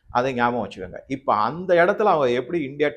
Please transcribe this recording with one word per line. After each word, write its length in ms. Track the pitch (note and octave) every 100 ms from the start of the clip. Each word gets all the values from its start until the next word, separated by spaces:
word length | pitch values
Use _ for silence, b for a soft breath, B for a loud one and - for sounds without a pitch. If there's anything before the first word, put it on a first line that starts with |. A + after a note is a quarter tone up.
| -
அதை 220 | B2 C3+
ஞாபகம் 300 | A#2+ A#2+ A#2+
வச்சுக்கோங்க. 360 | G2 G2 F2+ - -
இப்ப 280 | C3 C3 G#2+
அந்த 300 | A2 D#3+ F#3
இடத்துல 380 | E3+ F3+ G#3 G#3+
அவங்க 220 | D#3+ B2+
எப்படி 260 | B2 C3 E3+
இந்தியா 280 | C3+ C#3+ D3